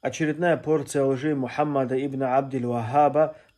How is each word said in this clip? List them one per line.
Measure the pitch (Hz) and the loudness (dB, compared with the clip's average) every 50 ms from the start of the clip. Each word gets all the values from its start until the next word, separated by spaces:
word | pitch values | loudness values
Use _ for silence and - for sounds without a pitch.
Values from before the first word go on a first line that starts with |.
| - | -4
Очередная | 131 123 - 160 151 147 147 175 175 160 131 | -6 -4 -2 -2 -2 -2 0 2 2 2 0
порция | - 147 156 156 139 - - 143 | 0 0 0 0 0 -2 -2 0
лжи | 135 135 135 127 135 156 151 | 2 2 0 0 0 -2 -2
Мухаммада | 139 131 120 - - 151 151 143 139 131 123 131 | -2 -2 -4 -2 -2 -2 0 0 -2 0 0 -2
ибн | 131 139 143 135 135 135 | -2 -2 -4 -4 -4 -2
Абдиль | 127 127 135 143 135 131 131 120 | 2 2 0 0 0 -4 -4 -2
Вахаба | 120 120 120 113 113 135 147 147 143 139 147 156 156 156 - _ _ _ | -2 -2 -2 -4 0 4 4 4 4 4 4 2 2 0 -12 _ _ _